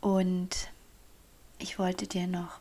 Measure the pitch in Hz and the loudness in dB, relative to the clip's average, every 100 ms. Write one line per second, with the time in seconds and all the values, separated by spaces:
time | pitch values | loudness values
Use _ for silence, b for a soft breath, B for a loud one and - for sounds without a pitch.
0 | 202 190 185 180 180 - - - - - | 4 4 4 2 0 -4 -6 -12 -20 -20
1 | - - - - - - 190 - 185 185 | -20 -20 -20 -20 -20 -12 -10 0 0 0
2 | 196 190 180 180 170 - | -2 -2 0 -2 -4 -10